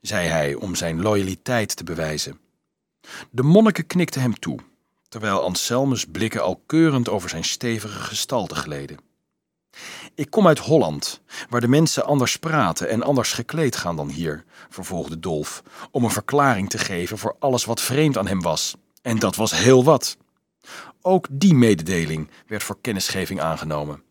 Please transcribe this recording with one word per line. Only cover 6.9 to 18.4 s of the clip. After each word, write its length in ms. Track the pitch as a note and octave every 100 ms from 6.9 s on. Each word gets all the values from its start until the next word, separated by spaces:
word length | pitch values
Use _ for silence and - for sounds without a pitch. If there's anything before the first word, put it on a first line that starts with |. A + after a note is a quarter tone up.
| C3+ A#2
over 200 | G2+ F2
zijn 160 | -
stevige 540 | C#3 - B2 A2+ G#2+ G2+
gestalte 560 | - G2+ - B2+ F2
gleden. 440 | D#2 C2+ D2 C#2+ D2 _ _ _ _ _ _ _ - - - -
"Ik 160 | - C#3+
kom 160 | - F#3+
uit 120 | D3+
Holland, 600 | - D#3+ F2+ D2 - - _ - -
waar 120 | A#2+
de 80 | A#2
mensen 360 | C#3 D#3+ -
anders 320 | - C#3+ A#2+ -
praten 520 | D#3+ D#3 G2+ D#2 D#2+
en 140 | A2
anders 300 | C3+ C#3 A2+
gekleed 440 | - A#2+ D#3 D3+ -
gaan 200 | F2 E2
dan 120 | C#2+
hier," 360 | C#2+ E2 D2+ - - -
vervolgde 520 | - F2+ F2+ C#2 E2
Dolf, 420 | F2+ D#2+ D2+ - - - -
om 140 | C#3
een 60 | A#2+
verklaring 600 | G#2 - C#3+ C#3 A2 G2
te 80 | -
geven 400 | - F#2 F2 G#2
voor 180 | G#2 -
alles 260 | C#3+ B2
wat 160 | - A2+
vreemd 380 | - B2+ D#3 B2
aan 80 | G2
hem 160 | F#2+